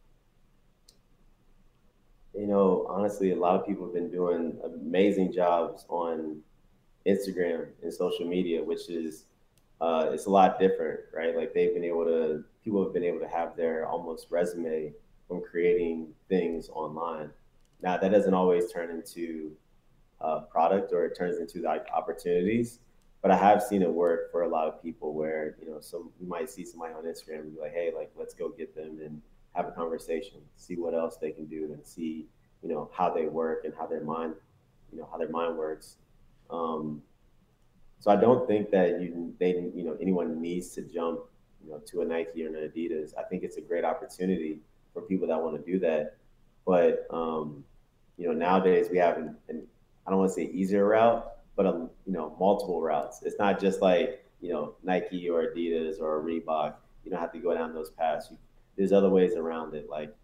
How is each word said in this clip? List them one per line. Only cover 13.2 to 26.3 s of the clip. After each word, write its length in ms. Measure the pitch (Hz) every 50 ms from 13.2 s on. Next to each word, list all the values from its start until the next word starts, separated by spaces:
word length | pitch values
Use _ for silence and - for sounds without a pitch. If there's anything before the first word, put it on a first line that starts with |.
to 80 | 80 80
have 280 | 85 82 82 80 -
their 320 | 85 82 82 80 80 80 -
almost 380 | 82 82 87 85 80 78 - -
resume 640 | 82 85 87 - - 85 82 80 80 78 78 73 73 - - _ _ _ _ -
from 140 | 90 90 87
creating 640 | - - 87 87 87 87 87 85 82 82 80 80 78 - _ _ -
things 400 | 95 90 85 82 82 80 76 -
online. 600 | - 76 78 76 76 80 82 85 80 78 76 76 - - _ _ _ _ _ _ _ _ -
Now, 140 | 92 90
that 140 | - 98 95
doesn't 240 | 107 101 98 95 92
always 360 | 92 92 90 90 87 87 87 -
turn 180 | 87 85 85
into 640 | 82 82 82 - - 85 85 82 80 80 78 76 78 - _ _ _ _ _ _ _ _ _ _ _ -
a 200 | 80 80 78 73
product 520 | - - - 82 82 85 95 101 98 - 90
or 140 | 87 82
it 100 | 82 -
turns 220 | - 90 87 87 85
into, 240 | 85 - - 90 82
like, 240 | 80 78 78 - - -
opportunities, 880 | 82 - - 98 - - 87 87 90 90 101 113 120 120 117 - - _ _ _ _ _ _ _ _ -
but 80 | 95
I 60 | 92
have 260 | 87 95 101 - - -
seen 180 | - 104 101 92
it 80 | 82
work 400 | 80 85 87 85 82 82 - -
for 120 | - 87 87
a 60 | 82
lot 200 | 82 80 80 78
of 140 | - - -
people 320 | 82 78 - 78 76 76
where, 420 | 78 78 78 80 78 78 76 76 -
you 100 | 82 80
know, 100 | 78 76
some, 300 | 76 - - 85 82 85 - -
you 60 | 90
might 240 | 90